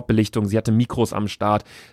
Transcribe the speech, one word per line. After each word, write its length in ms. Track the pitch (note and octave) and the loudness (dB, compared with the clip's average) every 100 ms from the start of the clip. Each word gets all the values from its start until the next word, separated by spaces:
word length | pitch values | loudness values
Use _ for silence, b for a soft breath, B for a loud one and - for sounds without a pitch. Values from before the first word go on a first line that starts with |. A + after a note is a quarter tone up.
| - | 2
Belichtung, 400 | A2 G#2+ A#2 G#2 | 2 2 0 0
sie 100 | A2 | 0
hatte 140 | A2+ | 2
Mikros 420 | A2 A#2+ - A2+ | 2 2 0 -2
am 140 | G2+ G2+ | -2 -6
Start, 360 | - G2+ G#2 - B B | -4 0 0 -2 B B